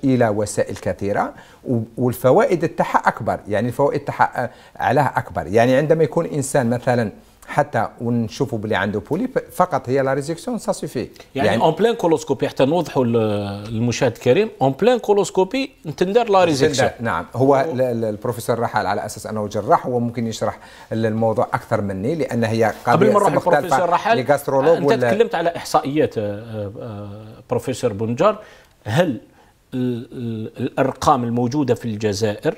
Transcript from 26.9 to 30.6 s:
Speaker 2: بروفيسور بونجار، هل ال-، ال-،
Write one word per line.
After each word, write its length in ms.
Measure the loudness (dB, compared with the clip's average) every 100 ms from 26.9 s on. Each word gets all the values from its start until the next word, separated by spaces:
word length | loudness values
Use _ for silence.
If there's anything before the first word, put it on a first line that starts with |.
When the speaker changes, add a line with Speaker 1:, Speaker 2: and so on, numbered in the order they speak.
| -10 -12 -14 -18 -14 -6
Speaker 2:
بروفيسور 420 | -4 -4 -4 -4
بونجار، 460 | -2 -4 0 0 0 -8 -20 _ _
هل 360 | -2 2 2 -2 -10 _ _ _ _
ال-، 340 | -4 -4 -4 -8
ال-، 500 | -10 -8 -6 -8 -6